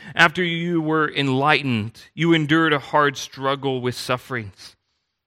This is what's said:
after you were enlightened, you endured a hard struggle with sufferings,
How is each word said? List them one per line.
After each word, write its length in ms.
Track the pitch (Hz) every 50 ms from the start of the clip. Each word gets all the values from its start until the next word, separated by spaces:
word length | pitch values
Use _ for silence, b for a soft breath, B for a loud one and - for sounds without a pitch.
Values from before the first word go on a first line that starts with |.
| B 165 B
after 280 | - 170 170 156 180 180
you 380 | 170 170 165 170 175 175 165
were 300 | 156 156 156 156 151 147
enlightened, 880 | 139 143 139 135 131 131 135 151 151 135 143 135 120 110 101 113 - - - - _
you 200 | 147 160 170 165
endured 400 | 160 151 139 160 160 165 160 151
a 60 | 139
hard 380 | - - - 151 147 143 135 -
struggle 640 | - - - 131 135 135 139 139 131 139 131 127
with 120 | 120 123 120
sufferings, 840 | - - - 127 - - - 131 120 107 101 - - - - - _ _ _ _ _ _ _ _ _ _